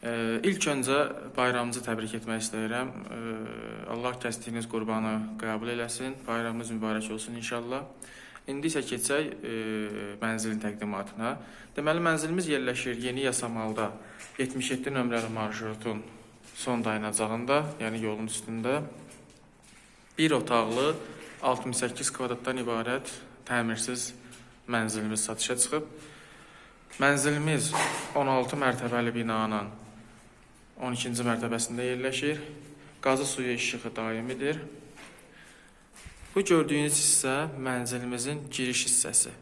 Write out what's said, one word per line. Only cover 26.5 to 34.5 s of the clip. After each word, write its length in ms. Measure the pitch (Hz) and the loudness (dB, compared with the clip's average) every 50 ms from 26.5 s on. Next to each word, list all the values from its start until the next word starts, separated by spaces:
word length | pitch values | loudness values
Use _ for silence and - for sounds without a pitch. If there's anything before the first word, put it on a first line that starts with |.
| - - - - - - - - - - | -20 -20 -20 -20 -20 -20 -20 -18 -2 4
Mənzilimiz 680 | 139 139 143 139 135 147 147 147 151 156 156 131 110 - - - - - - - - - - 147 | 6 6 6 6 6 4 4 4 4 4 4 4 2 2 2 2 2 2 0 -2 -4 0 2 4
on 80 | 139 | 4
altı 300 | 135 131 131 123 127 - 143 | 6 6 4 4 2 0 2
mərtəbəli 540 | 139 131 120 120 127 117 123 120 120 117 113 | 2 2 2 2 0 0 2 2 2 2 2
binanın 540 | 117 113 113 113 110 110 110 107 104 104 101 107 - - - - - - - - - - - - - - - - - - - - - 127 | 0 0 2 2 2 2 2 2 0 -2 -4 -10 -14 -16 -18 -18 -18 -20 -20 -20 -20 -20 -20 -20 -20 -20 -20 -20 -20 -20 -20 -10 -6 -4
on 120 | 123 123 | -2 -2
ikinci 260 | 120 - 127 117 117 120 | -2 -2 -2 0 0 2
mərtəbəsində 640 | 120 117 113 117 113 113 117 117 - 120 120 123 | 2 2 2 0 0 0 0 0 0 0 0 0
yerləşir. 560 | 127 127 123 127 131 131 - 147 147 151 147 - - - - - - - - - - - - | 0 0 0 0 -2 0 0 0 0 0 0 -4 -10 -12 -14 -16 -18 -18 -18 -20 -20 -16 -2
Qazı, 260 | - 135 131 131 143 | 2 4 4 4 2
suyu, 280 | 139 - - 127 123 120 | 0 0 0 0 0 0
işığı 380 | 120 - - - 117 - 117 - | 2 0 0 -2 -2 -6 -6 -4
daimidir. 640 | - 113 113 113 110 113 123 127 123 139 143 | -2 -2 -2 -2 -2 -2 -4 -4 -2 0 -2